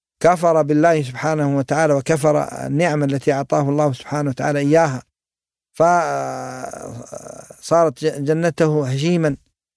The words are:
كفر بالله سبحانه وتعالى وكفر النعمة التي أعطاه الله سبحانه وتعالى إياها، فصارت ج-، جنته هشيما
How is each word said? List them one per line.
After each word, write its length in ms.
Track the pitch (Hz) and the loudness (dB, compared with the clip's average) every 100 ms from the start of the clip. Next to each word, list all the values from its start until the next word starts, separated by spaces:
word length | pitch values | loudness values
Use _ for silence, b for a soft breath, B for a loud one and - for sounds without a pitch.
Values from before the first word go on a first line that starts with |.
| _ _ | _ _
كفر 380 | 160 175 170 160 | 2 2 2 2
بالله 420 | 147 151 170 160 | 2 4 4 2
سبحانه 540 | 127 123 151 156 143 139 | -2 -6 -4 0 0 -2
وتعالى 360 | 131 151 160 | 0 0 2
وكفر 720 | 139 127 156 156 147 139 131 135 | 2 0 2 2 2 -2 -8 -4
النعمة 400 | 139 175 151 139 | 0 0 0 0
التي 280 | 139 151 | 0 0
أعطاه 360 | 135 143 151 139 | -2 0 0 0
الله 240 | 147 151 | 0 0
سبحانه 360 | 127 - 147 143 | -2 -6 -4 -4
وتعالى 300 | 127 143 143 | -4 -4 -2
إياها، 440 | 143 160 156 123 - _ _ _ _ _ _ | 2 4 4 -2 -12 _ _ _ _ _ _
فصارت 2250 | - 170 175 151 139 135 131 127 127 - - - 117 - - - - - - - 170 160 127 156 | 0 2 4 0 -4 -6 -8 -10 -10 -12 -10 -12 -14 -14 -14 -14 -18 -20 -18 0 2 4 0 -4
ج-، 180 | 143 | -2
جنته 640 | 139 156 170 - 156 151 131 | -2 0 0 2 2 2 0
هشيما 500 | 135 165 175 156 135 _ _ _ | -2 0 2 0 -2 _ _ _